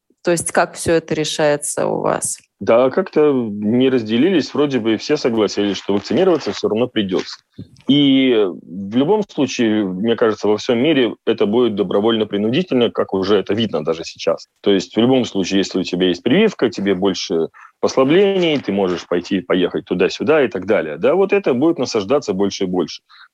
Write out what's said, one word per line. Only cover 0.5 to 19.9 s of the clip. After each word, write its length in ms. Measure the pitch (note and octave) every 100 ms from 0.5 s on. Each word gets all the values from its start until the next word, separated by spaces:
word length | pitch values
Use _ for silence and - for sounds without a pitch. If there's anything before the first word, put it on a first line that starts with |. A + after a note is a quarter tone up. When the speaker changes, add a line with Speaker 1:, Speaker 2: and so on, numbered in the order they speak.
Speaker 1:
как 220 | - E3+ -
все 180 | -
это 200 | E3 E3
решается 760 | D#3 D3+ - D3+ D3 - - G#1+
у 140 | -
вас? 380 | - - - - _ _
Speaker 2:
Да, 300 | G#2 A#2 C3
как-то 420 | F#3+ F#3+ D#3 D3+
не 560 | C3 A2+ G#2 G#2 B2 C3
разделились, 640 | B2+ G#2+ A#2 F3 E3+ B2+
вроде 260 | B2+ D3 B2+
бы 180 | A2 G#2+
все 180 | - D3+
согласились, 640 | C3 A2+ G2 - G2+ F#2
что 160 | -
вакцинироваться 580 | G2+ - B2 F#3+ D#3 G#2
все 160 | - G2+
равно 200 | G#2+ B2+
придется. 500 | A2+ G2 F2+ - - _ - - _ -
И 460 | D3 C#3 C3+ C3 A2 G2 D#2
в 320 | - F#2 G2 A#2+
любом 260 | D3 G#3+ G3+
случае, 560 | - B2+ - A2+ G#2+ F#2+
мне 300 | F#2 A2+ A2+
кажется, 320 | A2+ G#2 G#2
во 100 | G#2
всем 220 | - A#2
мире 340 | D3+ C#3+ A2+ - -
это 180 | A2+ G#2
будет 300 | A#2 A#2+ G2+
добровольно-принудительно, 1120 | F#2+ G2+ A2 A2+ G#2 G2+ G#2+ C#3 F#3 B2+ A2+
как 240 | - G#2
уже 240 | F#2+ F#2+ G#2
это 160 | -
видно 300 | G#2 A2 D2+ D#2
даже 180 | E2
сейчас. 440 | D#2+ - - - - _
То 100 | G#2
есть 260 | F#2+ - G#2+
в 20 |
любом 240 | A#2+ C3 A2
случае, 340 | G2 F2 G2
если 200 | F2+ F#2
у 40 |
тебя 240 | F2 F2+ F#2
есть 160 | E2+
прививка, 460 | - F3 A3 - B2
тебе 260 | - G2+ F#2
больше 540 | G2 F2 - E2+ D#2 - - _
послаблений, 800 | A#2 - C3+ F3 G3+ F#3+ E3+ C#3+
ты 140 | -
можешь 340 | G2 F#2 E2+ -
пойти, 340 | F2+ - F#2+
поехать 440 | - F#2 E2 D#2+
туда-сюда 580 | -